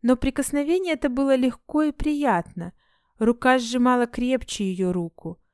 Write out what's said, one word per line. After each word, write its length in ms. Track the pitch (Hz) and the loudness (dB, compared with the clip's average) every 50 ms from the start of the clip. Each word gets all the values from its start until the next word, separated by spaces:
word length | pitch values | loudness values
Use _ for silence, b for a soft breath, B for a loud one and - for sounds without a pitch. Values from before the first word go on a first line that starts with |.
| - | 4
но 140 | 233 254 | 4 2
прикосновение 760 | 247 - 269 254 - 277 - - 285 285 294 339 370 381 359 320 | 2 2 -4 -2 -2 -4 -2 -2 -2 0 0 0 0 0 -2 -4
это 140 | 254 - 285 | -2 -2 -2
было 260 | 247 254 277 269 269 | 0 0 2 2 2
легко 460 | 254 247 254 240 - _ _ - 302 311 | 2 2 0 -2 -4 _ _ -2 0 0
и 80 | 302 277 | 0 -2
приятно. 800 | _ - 302 302 285 294 262 208 170 170 - - 180 170 175 - _ _ _ _ _ _ _ _ _ | _ -4 -2 -2 0 0 0 0 0 -2 -4 -10 -12 -12 -12 -14 _ _ _ _ _ _ _ _ _
Рука 400 | 220 220 240 233 - 254 254 262 | 0 0 0 2 2 2 4 4
сжимала 480 | 240 226 240 254 240 254 254 247 240 | 2 -2 0 2 2 4 4 2 0
крепче 640 | 240 240 - 247 247 262 254 - - - - 208 190 | -2 -2 -4 -2 -2 -2 -2 -4 -6 -6 -4 -4 -4
ее 220 | 185 180 190 180 180 | -2 -2 -2 -2 -2
руку. 480 | 180 175 165 _ - - 160 175 _ _ _ | -2 -4 -6 _ -12 -14 -14 -14 _ _ _